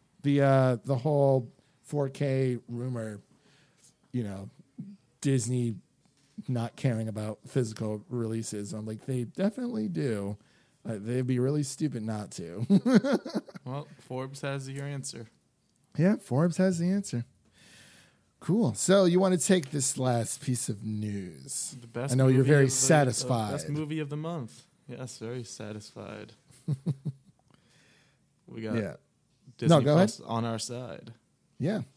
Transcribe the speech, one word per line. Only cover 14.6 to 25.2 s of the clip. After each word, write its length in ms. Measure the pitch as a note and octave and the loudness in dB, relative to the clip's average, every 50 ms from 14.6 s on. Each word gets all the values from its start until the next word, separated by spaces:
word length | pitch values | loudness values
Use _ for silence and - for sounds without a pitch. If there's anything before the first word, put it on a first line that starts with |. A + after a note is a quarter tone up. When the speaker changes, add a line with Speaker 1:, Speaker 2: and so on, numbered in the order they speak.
| C3 C3 | -6 -8
Speaker 2:
your 160 | C3+ C#3 C#3 | -10 -8 -8
answer. 420 | C#3+ C#3+ C#3 C3+ - - - A2+ G#2+ _ _ _ _ _ _ _ _ _ _ _ _ _ | -6 -6 -8 -8 -8 -10 -12 -14 -16 _ _ _ _ _ _ _ _ _ _ _ _ _
Speaker 1:
Yeah, 200 | - D#3 F#3 G#3+ | 2 4 4 4
Forbes 400 | - - - A#2+ C3 E3 F3 D#3+ - | 2 -2 -2 0 2 2 2 2 2
has 200 | F#3 F#3+ F#3 E3 | 2 2 2 2
the 100 | E3+ F3+ | 0 0
answer. 360 | F#3+ G3+ G3+ - - A#2+ A#2+ - _ _ _ _ _ _ - - - - - - - - - _ _ _ _ _ _ _ | 0 0 -2 -2 -4 -6 -6 -6 _ _ _ _ _ _ -20 -20 -20 -20 -20 -20 -20 -20 -20 _ _ _ _ _ _ _
Cool. 340 | - - E3+ A3+ A3+ C3+ G2+ | -2 0 2 2 4 2 0
So 300 | - - - F#3+ G3+ F#3+ | 0 4 4 6 6 6
you 140 | F3 E3+ F3+ | 6 6 6
wanna 160 | F#3+ F#3+ F#3 F3 | 4 4 4 2
take 320 | - - F#3+ F#3 D3 C3+ | 4 4 4 4 4 -2
this 260 | - C#3+ B2+ - - C3 | -4 -2 -2 0 0 0
last 440 | B2+ B2+ B2 A#2 A2+ - - - - | 0 2 2 2 0 -2 -4 -6 -2
piece 260 | - B2+ A#2+ - - | -2 -2 0 -2 -4
of 160 | A2+ G2+ A2 | -6 -6 -4
news? 920 | A2 G#2+ G#2 G#2+ G#2+ G#2 G2+ F#2+ F2+ D#2+ C#2 C2+ - - - - - - B2+ | -6 -4 -4 -4 -4 -4 -6 -8 -10 -12 -16 -14 -10 -8 -8 -8 -8 -10 -14
Speaker 2:
The 60 | A#2 | -18
best 260 | - - A#2+ B2+ C#3 B2+ | -12 -8 -6 -4 0 4
Speaker 1:
I 40 | |
know 100 | C3 C3 | 6 6
you're 120 | C3 C3 C3 | 8 8 6
Speaker 2:
movie 120 | C3 C3+ | 8 8
Speaker 1:
very 140 | D3+ C#3+ C3+ | 8 8 8
Speaker 2:
of 60 | C3 | 6
the, 60 | B2+ | 4
Speaker 1:
satisfied. 720 | - - - E3+ D3+ C#3+ B2+ A2+ - C3 B2+ C3 A#2 A2 G#2 | 2 6 6 6 6 6 4 2 -2 -2 0 0 0 0 -2
Speaker 2:
the 60 | - | -2
best 120 | D3 - D#3 | -4 -4 -4
movie 320 | D3 D3+ D#3 D3 D#3 D#3 | -4 -4 -4 -4 -4 -6
of 100 | D3+ C#3 | -6 -6
the 60 | D3+ | -6
month. 460 | D3+ D#3 E3 F3 E3 A#2+ G#2+ - - - _ _ _ _ - | -6 -6 -6 -6 -6 -8 -10 -14 -18 -20 _ _ _ _ -16
Yes, 300 | B2 A#2+ C3 A#2+ - | -14 -12 -12 -12 -12
very 240 | - | -12